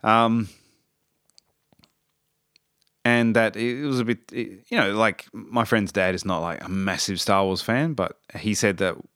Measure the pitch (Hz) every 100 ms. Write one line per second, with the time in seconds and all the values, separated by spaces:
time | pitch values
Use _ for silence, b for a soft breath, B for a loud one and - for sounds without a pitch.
0 | 110 113 117 113 98 b b b b _
1 | _ _ _ _ _ _ _ _ _ _
2 | _ _ _ _ _ _ _ _ _ _
3 | 120 120 117 113 110 98 120 123 147 127
4 | 117 120 - 123 107 95 _ 233 101 104
5 | 110 - - 110 131 117 110 113 98 101
6 | 92 92 - 87 85 - - 95 95 87
7 | - 92 - 98 95 92 - 120 160 131
8 | 87 - - - 107 101 107 87 92 -
9 | -